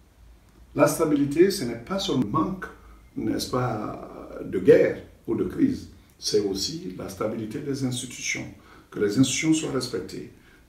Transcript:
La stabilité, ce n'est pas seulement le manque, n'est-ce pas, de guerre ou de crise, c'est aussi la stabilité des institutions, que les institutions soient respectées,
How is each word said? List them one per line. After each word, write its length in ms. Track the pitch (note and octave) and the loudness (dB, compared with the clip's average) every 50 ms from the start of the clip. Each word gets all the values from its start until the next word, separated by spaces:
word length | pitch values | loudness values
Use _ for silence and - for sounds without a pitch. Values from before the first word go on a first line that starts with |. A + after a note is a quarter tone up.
| _ _ _ - - - - - _ - - - - - - | _ _ _ -20 -20 -20 -20 -20 _ -20 -20 -20 -16 -2 4
La 120 | C#3 D3+ | 4 4
stabilité, 640 | D3+ - - D#3+ D3+ D3 C#3 C#3+ C3+ C#3 E3+ F#3+ G3+ | 4 6 2 2 4 4 2 2 4 6 6 6 6
ce 140 | - - B2+ | 6 0 -4
n'est 100 | A#2 A2+ | -4 -6
pas 240 | - - - F#3+ F#3+ | -6 -6 -6 -6 -4
seulement 240 | - F3+ C#3 B2+ | -2 0 0 0
le 80 | G#2+ G2 | 0 2
manque, 360 | - - F#3 F#3 F#3 - - - - - - - - - - - - | 2 0 0 0 -2 -8 -10 -14 -16 -18 -20 -20 -20 -20 -18 -12 -8
n'est-ce 340 | - A2 A2 - - - - | -4 -2 -2 -2 -2 -4 -2
pas, 880 | C3 B2+ B2 B2 A#2 G#2+ - - - - - - - - - - - - - | -2 -2 0 -2 -2 -4 -6 -8 -8 -10 -12 -14 -16 -16 -16 -14 -12 -12 -8
de 140 | - - F#2 | -4 -4 2
guerre 440 | F#2+ C3+ E3 - A2+ - - - - - - - - | 6 8 8 8 8 4 0 -4 -12 -18 -20 -12 -6
ou 80 | A#2+ A2+ | -4 -2
de 100 | - - | -2 -2
crise, 460 | - - C#3+ C3+ - - - - - - - - - _ - | -2 0 2 2 2 2 0 -8 -14 -18 -20 -20 -20 _ -10
c'est 220 | - - A2 G#2 | -4 0 0 2
aussi 540 | G2+ G2 F#2+ F#2+ - - D#2+ E2 - F#2 F2+ | 2 2 -2 -2 -4 -6 -6 -8 -10 -10 -10
la 120 | - G2+ - | -10 -10 -10
stabilité 500 | - - A2 G#2+ - A2+ G#2+ - - C#3+ | -6 -4 -4 -4 -4 -6 -6 -8 -8 -8
des 260 | D3 C#3 C3 B2 C3+ | -6 -4 -4 -2 -2
institutions, 640 | B2 A#2+ - C3 - - - - - A2+ G#2+ - - - - - - - - - - | -2 -2 -4 -8 -10 -10 -8 -6 -6 -4 -4 -6 -10 -12 -18 -20 -20 -20 -20 -18 -8
que 100 | - - | -2 0
les 180 | - G2+ G#2 C3 | 0 2 4 4
institutions 340 | C3 - - - D#3 D#3+ | 4 4 2 0 2 2
soient 200 | D#3 D#3 D3 C#3 | 2 2 0 -2
respectées, 600 | C3+ B2+ - - - F#2 - - - - - - - - - - - - - | -4 -4 -4 -4 -6 -6 -8 -8 -10 -12 -12 -14 -18 -20 -20 -20 -20 -20 -20